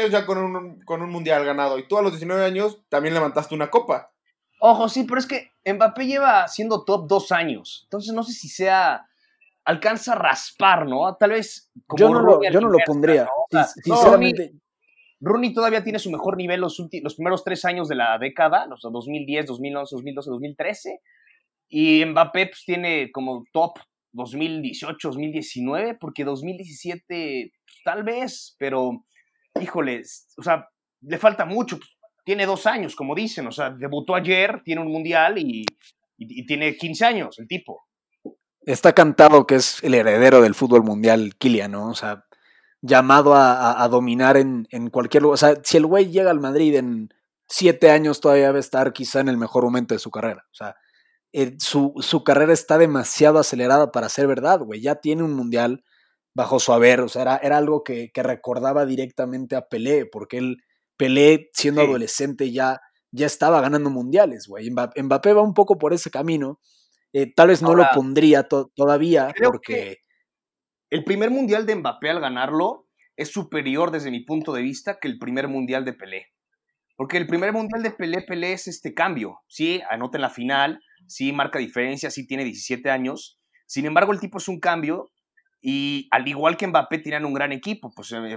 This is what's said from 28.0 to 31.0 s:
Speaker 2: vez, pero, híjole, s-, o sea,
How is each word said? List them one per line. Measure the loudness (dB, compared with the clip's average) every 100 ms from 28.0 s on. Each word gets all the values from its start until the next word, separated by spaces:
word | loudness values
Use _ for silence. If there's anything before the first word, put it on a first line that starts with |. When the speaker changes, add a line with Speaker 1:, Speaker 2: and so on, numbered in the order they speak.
Speaker 2:
vez, | -6 -8 -8 -12 -18 -10
pero, | -6 -4 -4 -6 _ _ _ _ _ -10
híjole, | -8 -6 -6 -6
s-, | -12 -20 _ -12
o |
sea, | -4 -4 -4 _ _ _